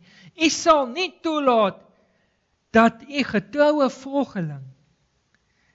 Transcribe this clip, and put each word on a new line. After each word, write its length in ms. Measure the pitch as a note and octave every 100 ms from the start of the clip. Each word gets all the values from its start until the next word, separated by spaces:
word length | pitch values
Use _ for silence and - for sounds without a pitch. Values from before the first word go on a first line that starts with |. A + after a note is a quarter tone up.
| _ _ -
U 180 | - D#4+
sal 380 | - E4+ D#4 B3
nie 220 | C#4+ F#4 -
toelaat 560 | E4 D4+ C4+ A#3 G3 - _ _ _ _ _ _ _ _ _
dat 300 | A3+ A3+ - -
U 180 | C#4+
getroue 680 | B3 G#3 G3 D4 D4 D4+ C4
volgeling 760 | - C#4 C#4 B3+ G3+ D#3+ C#3 C3 - _ _ _ _ _ _ _ _ _